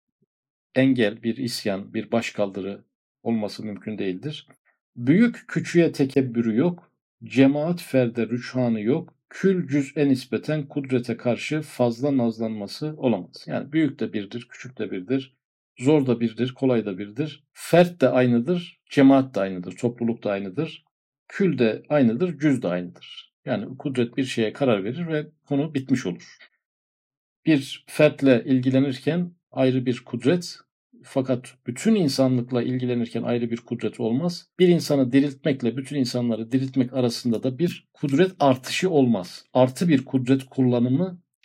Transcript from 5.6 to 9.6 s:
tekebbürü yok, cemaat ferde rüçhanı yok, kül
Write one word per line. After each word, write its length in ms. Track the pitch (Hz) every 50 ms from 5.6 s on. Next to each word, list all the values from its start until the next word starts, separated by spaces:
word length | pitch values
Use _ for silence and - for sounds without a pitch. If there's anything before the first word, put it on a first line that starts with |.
| 127 - - 170 165 156
tekebbürü 640 | 170 - 143 131 - 139 131 123 113 117 117 113 107
yok, 360 | 117 160 175 175 - - _ _ _ _ _ _ _ 120
cemaat 580 | 110 110 131 135 135 143 147 151 170 180 170
ferde 460 | - - - 131 123 120 120 120 113 110
rüçhanı 520 | 120 120 120 - - 127 123 120 113 107
yok, 340 | 104 113 147 165 170 - _ _ _ _
kül 380 | - - - 190 190 180